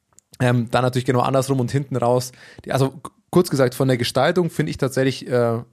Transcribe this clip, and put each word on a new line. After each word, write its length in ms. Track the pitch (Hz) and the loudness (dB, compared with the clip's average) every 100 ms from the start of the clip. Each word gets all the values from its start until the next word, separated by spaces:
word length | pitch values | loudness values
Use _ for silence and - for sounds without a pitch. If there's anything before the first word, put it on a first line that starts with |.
| _ _ _ - | _ _ _ -2
Ähm, 280 | 123 123 113 | 2 2 2
dann 100 | 120 | 0
natürlich 240 | 127 127 127 | 2 0 0
genau 140 | 123 | 2
andersrum 400 | 131 135 127 135 | 2 0 0 -2
und 100 | 120 | 0
hinten 260 | 139 143 123 | -2 -4 -2
raus. 360 | 120 123 123 - - - - | 2 0 -2 -14 -20 -20 -6
Die, 60 | |
also 180 | 131 135 | -2 -2
k-, 220 | - - _ - | -2 -20 _ 0
kurz 220 | 180 175 | 0 2
gesagt, 240 | 135 127 - | 2 0 2
von 120 | 135 | 0
der 100 | 123 | 0
Gestaltung 520 | 117 - 147 180 165 | 0 0 0 0 -2
finde 220 | - 156 | -2 -6
ich 60 | - | -2
tatsächlich, 500 | 131 131 135 131 - | -4 0 -2 -2 -4
äh, 340 | 123 117 113 - | 0 0 -2 -8